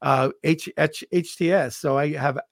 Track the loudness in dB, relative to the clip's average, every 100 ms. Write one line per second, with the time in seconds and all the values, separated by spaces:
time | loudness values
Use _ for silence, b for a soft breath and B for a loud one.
0 | 2 2 2 0 0 0 -2 -2 -2 -2
1 | -2 -2 -2 -2 2 2 0 -2 -2 0
2 | 0 0 -2 -2 -4